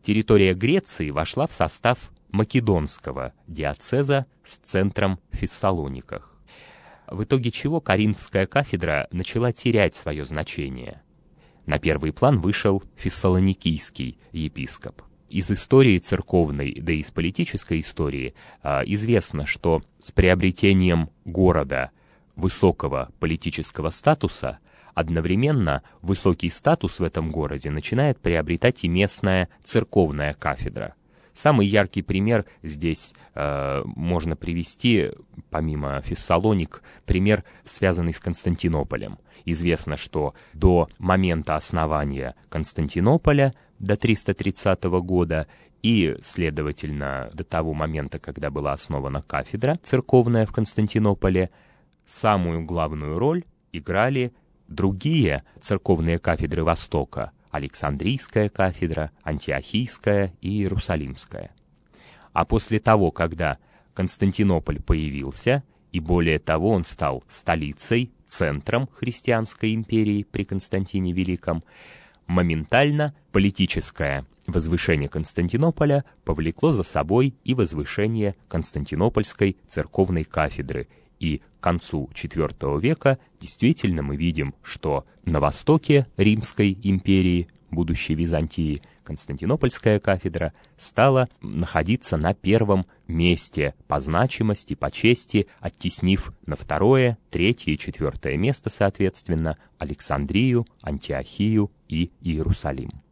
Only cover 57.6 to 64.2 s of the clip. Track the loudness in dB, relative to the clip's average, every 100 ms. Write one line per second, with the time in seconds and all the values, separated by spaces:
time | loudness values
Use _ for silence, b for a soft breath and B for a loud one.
57.6 | -8 -6 -4 -2 -2 -4 -2 0 0 0
58.6 | -2 0 -4 -4 -6 _ -8 -6 -4 -6
59.6 | -4 -4 -4 -4 0 0 0 -4 -6 -2
60.6 | -2 -2 -2 -4 -4 -10 -12 -14 -16 _
61.6 | _ _ _ B B B B -2 2 0
62.6 | 0 0 4 4 4 2 -2 0 -2 -2
63.6 | b b b -4 -4 2